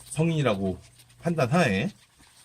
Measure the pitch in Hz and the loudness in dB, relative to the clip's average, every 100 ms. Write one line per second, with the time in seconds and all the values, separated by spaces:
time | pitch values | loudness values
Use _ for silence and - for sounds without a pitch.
0 | - - 165 156 127 98 95 87 - - | -8 -2 0 2 0 0 -2 -6 -12 -20
1 | - - 165 160 120 170 143 95 165 - | -20 -8 -4 -2 2 2 2 2 -2 -6
2 | _ _ - - | _ _ -20 -20